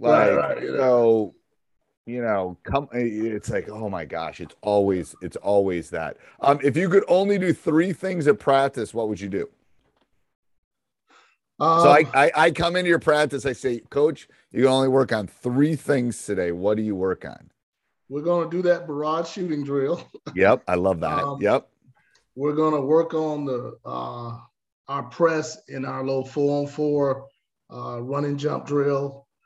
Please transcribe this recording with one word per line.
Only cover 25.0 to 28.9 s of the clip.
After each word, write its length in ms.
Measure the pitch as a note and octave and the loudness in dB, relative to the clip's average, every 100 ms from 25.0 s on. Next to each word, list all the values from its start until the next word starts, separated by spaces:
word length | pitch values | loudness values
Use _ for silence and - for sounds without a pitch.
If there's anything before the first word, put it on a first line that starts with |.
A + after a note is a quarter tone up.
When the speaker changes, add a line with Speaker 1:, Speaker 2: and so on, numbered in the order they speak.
| A#2+ | -10
Speaker 1:
press 480 | - E3 D#3+ C#3+ - - | 0 0 0 -4 -12 -14
in 160 | C#3 C3+ | -12 -10
our 200 | C3 C3 | -8 -4
little 200 | C3+ C3 | -4 -4
four-on-four, 1000 | D3 C#3+ C#3+ C#3+ - D3+ D3 C#3 C3 - _ _ _ _ | -2 -2 0 -4 -4 -2 0 -2 -2 -8 _ _ _ _
uh, 280 | B2 B2 A#2+ | -14 -12 -10
run 240 | B2 C#3+ D3 | -6 -4 -4
and 140 | C#3+ | -4
jump 260 | D3 C3+ - | -4 -6 -2
drill, 600 | C#3+ C#3+ | 0 0